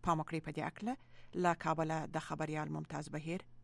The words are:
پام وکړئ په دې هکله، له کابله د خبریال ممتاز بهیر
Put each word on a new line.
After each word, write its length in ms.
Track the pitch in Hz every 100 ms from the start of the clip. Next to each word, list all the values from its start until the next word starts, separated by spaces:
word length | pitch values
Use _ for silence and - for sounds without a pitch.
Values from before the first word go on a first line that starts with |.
| -
پام 140 | 156
وکړئ 200 | 156 160 156
په 40 | 151
دې 60 | 156
هکله، 260 | - 214 269 - - - 175
له 160 | 180 165 160
کابله 380 | 160 160 160 151 156
د 140 | -
خبریال 480 | 151 156 156 151 151
ممتاز 340 | 160 151 147 151
بهیر 360 | 156 185 - -